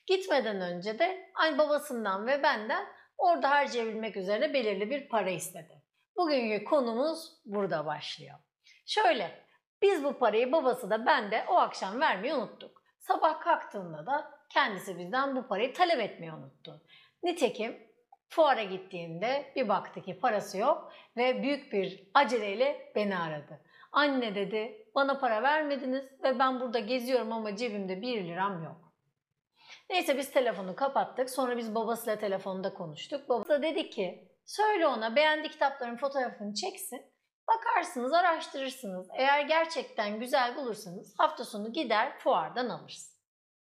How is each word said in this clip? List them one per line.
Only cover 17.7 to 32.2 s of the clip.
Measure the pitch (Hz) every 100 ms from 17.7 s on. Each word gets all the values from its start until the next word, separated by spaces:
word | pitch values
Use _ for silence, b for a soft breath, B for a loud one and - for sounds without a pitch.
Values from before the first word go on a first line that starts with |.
| - - _ _ - _
fuara | - 302 220
gittiğinde | 202 185 185 175 170 165 220 277 - 277
bir | 220
baktı | 185 - -
ki | 190 175
parası | 254 208 - 190
yok | 247 339 B B B 226
ve | 254 214
büyük | 240 277 -
bir | 202 175 - -
aceleyle | 269 285 233 208 196 262 - - -
beni | 202 190
aradı. | 165 151 139 156 B B B
"Anne," | - 294 269 233 202
dedi, | 190 214 220 - - 269
"bana | 269 262
para | 254 214
vermediniz | 254 311 294 277 262 262 269 -
ve | 294 247
ben | 262 254
burada | 247 226
geziyorum | 208 254 240 254 233
ama | 226 214 196
cebimde | 247 208 190 190
bir | 247 233
liram | 175 170 196 180
yok." | 156 - _ _ _ _ _ _ _ B B B -
Neyse | 370 320 269
biz | 269
telefonu | 294 240 196 190 180
kapattık. | 277 254 190 - 262
Sonra | - 254 240
biz | 226 220
babasıyla | 220 226 226
telefonda | 214